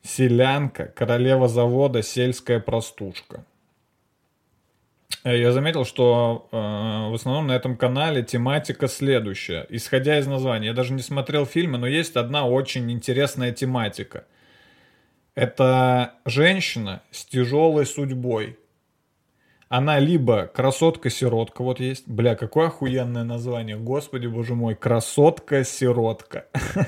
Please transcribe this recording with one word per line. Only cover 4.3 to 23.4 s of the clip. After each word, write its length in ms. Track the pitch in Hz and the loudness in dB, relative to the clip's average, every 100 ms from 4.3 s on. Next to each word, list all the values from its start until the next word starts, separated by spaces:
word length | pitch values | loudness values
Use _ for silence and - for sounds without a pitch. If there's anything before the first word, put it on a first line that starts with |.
| _ _ _ _ _ _ _ _ - | _ _ _ _ _ _ _ _ -8
Э, 140 | 123 120 | -2 2
я 140 | 120 | 4
заметил, 340 | 127 147 160 123 | 2 0 -2 -4
что, 640 | - 123 120 117 117 - | 4 4 6 2 -2 -6
э, 40 | 117 | -6
в 580 | 107 104 110 107 110 | -4 -4 -4 -4 -4
основном 340 | 113 127 139 151 | -4 -4 -2 0
на 40 | |
этом 260 | 127 131 120 | 0 -2 0
канале 460 | 127 131 160 147 | 0 0 0 0
тематика 640 | 117 123 123 143 147 - 131 | -2 -2 0 0 -2 -4 -4
следующая. 800 | - 139 131 107 95 - 82 - | -2 0 2 0 -8 -6 -8 -6
Исходя 480 | 113 - 131 135 151 | -10 -2 0 2 0
из 80 | 135 | 0
названия, 420 | 135 131 113 107 | -2 -2 -2 -2
я 60 | |
даже 200 | 117 123 | -2 -2
не 80 | 135 | -4
смотрел 440 | 120 139 131 147 139 | -4 -6 -2 -2 0
фильмы, 320 | 170 170 123 | 0 -2 -2
но 100 | 123 | -2
есть 280 | 151 165 123 | -2 -2 -2
одна 320 | 117 147 131 | -2 0 2
очень 440 | 127 135 131 120 | 0 0 -4 -4
интересная 600 | 120 - 127 139 135 123 | -4 -2 0 0 0 -4
тематика. 760 | 117 135 127 107 - - - - _ _ _ _ _ _ _ _ _ _ - | -2 -2 -2 -2 -6 -12 -14 -18 _ _ _ _ _ _ _ _ _ _ -4
Это 800 | 117 - 131 131 127 127 123 - - | -4 2 4 6 4 4 0 -6 -4
женщина 800 | 123 165 190 - 120 104 92 _ | 2 2 2 -2 -6 -8 -10 _
с 140 | - - | -20 -6
тяжелой 600 | 131 123 143 160 151 139 | -2 0 4 4 4 0
судьбой. 720 | - 139 127 123 113 107 120 _ _ _ _ _ _ _ _ _ _ _ | -2 -6 -4 -4 -4 -6 -12 _ _ _ _ _ _ _ _ _ _ _
Она 320 | 123 143 147 | 0 2 4
либо 480 | 143 170 123 110 95 | 4 4 4 2 0
красотка-сиротка, 1120 | - 131 131 165 165 127 - 127 113 113 - | 0 0 2 0 2 -6 -2 0 0 -4 -4
вот 180 | 127 127 | -6 -4
есть. 280 | 127 131 - | -4 -6 -8
Бля, 280 | 107 120 113 | 0 2 2
какое 320 | 117 - 160 | -2 0 0
охуенное 560 | - 131 127 120 120 | 0 -4 -2 -2 -4
название, 540 | 117 117 | -6 -6